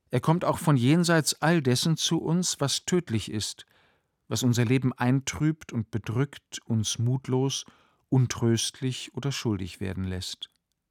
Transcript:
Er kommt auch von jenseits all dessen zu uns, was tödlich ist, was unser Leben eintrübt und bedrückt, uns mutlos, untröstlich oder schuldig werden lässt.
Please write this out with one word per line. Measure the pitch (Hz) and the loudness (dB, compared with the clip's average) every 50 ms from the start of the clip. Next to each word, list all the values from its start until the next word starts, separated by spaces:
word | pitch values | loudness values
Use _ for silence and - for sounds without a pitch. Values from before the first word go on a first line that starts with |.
| _ _ | _ _
Er | - 127 | -4 -2
kommt | - 156 165 175 - | 2 2 2 2 2
auch | - 143 - | 0 -2 0
von | - 160 147 123 | 2 2 4 4
jenseits | 117 131 156 180 170 170 170 160 147 - - - | 6 4 4 4 4 4 4 2 2 0 -2 0
all | 143 156 175 170 | 2 2 2 4
dessen | 131 127 123 - - 165 160 - | 4 2 2 2 2 0 0 0
zu | - - 170 160 | 0 0 0 0
uns, | - 147 160 180 175 - - - | 0 0 0 0 0 -2 -2 -2
was | 143 131 - - - | -2 -2 -2 -4 -2
tödlich | - 185 180 - - 113 107 - - | 0 0 0 0 0 -4 -4 -4 -4
ist, | 120 107 - - - - - _ _ _ _ _ _ _ _ _ _ _ _ - | -6 -6 -6 -6 -8 -12 -18 _ _ _ _ _ _ _ _ _ _ _ _ -6
was | 117 110 131 | -4 0 2
unser | 123 117 117 120 | 2 4 4 2
Leben | 110 131 135 127 127 - | 2 2 2 2 0 -2
eintrübt | - 123 123 131 139 131 - - - 151 156 160 _ - - - | 0 0 2 2 2 0 -4 -6 0 0 0 0 _ -8 -8 -6
und | 117 107 _ | -6 -6 _
bedrückt, | - 110 - - 110 123 143 - - - _ _ - - _ | -6 -8 -6 -4 -2 -2 -2 -4 -6 -18 _ _ -16 -16 _
uns | - 120 113 104 - - - | -2 -2 -2 -2 -2 -4 -2
mutlos, | 117 123 127 131 - - 127 127 135 139 131 - - - _ _ _ _ _ _ _ - | 0 0 0 -2 -2 -2 0 0 0 0 -2 -4 -10 -12 _ _ _ _ _ _ _ 0
untröstlich | 131 131 123 117 - - 120 117 117 110 - - - - 131 131 127 - - - _ | 2 2 2 2 0 0 2 2 2 2 0 -4 -6 -4 -6 -6 -6 -6 -12 -12 _
oder | 127 123 139 | -6 -6 -6
schuldig | 131 - - 120 104 92 95 87 - - | -6 -4 -2 -2 -2 -2 -4 -8 -10 -8
werden | 98 95 92 92 92 | -8 -6 -4 -4 -4
lässt. | 92 92 92 92 - - _ - - _ _ _ _ _ _ _ _ | -4 -4 -6 -6 -8 -10 _ -16 -20 _ _ _ _ _ _ _ _